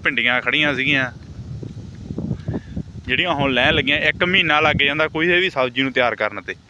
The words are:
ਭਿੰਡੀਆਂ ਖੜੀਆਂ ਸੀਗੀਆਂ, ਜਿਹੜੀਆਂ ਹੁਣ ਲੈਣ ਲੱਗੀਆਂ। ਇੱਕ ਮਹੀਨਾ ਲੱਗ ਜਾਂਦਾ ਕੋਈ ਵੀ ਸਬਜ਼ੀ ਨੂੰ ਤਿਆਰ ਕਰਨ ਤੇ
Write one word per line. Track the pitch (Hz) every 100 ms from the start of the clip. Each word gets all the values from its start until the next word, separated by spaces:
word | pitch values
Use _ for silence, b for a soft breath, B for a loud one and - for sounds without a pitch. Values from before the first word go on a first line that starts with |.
ਭਿੰਡੀਆਂ | 165 127 117 123
ਖੜੀਆਂ | 117 143 151 131
ਸੀਗੀਆਂ, | 135 143 127 - - - - - - - - - - - - - B B B - - - -
ਜਿਹੜੀਆਂ | 131 180
ਹੁਣ | 143 139
ਲੈਣ | 123 135
ਲੱਗੀਆਂ। | 156 131 147
ਇੱਕ | 151 147
ਮਹੀਨਾ | 180 190 170 151
ਲੱਗ | 156 143
ਜਾਂਦਾ | 143 151 156
ਕੋਈ | 156 170
ਵੀ | 175 185
ਸਬਜ਼ੀ | 139 131 120
ਨੂੰ | 135
ਤਿਆਰ | 131 123 107
ਕਰਨ | 107 104
ਤੇ | 90 95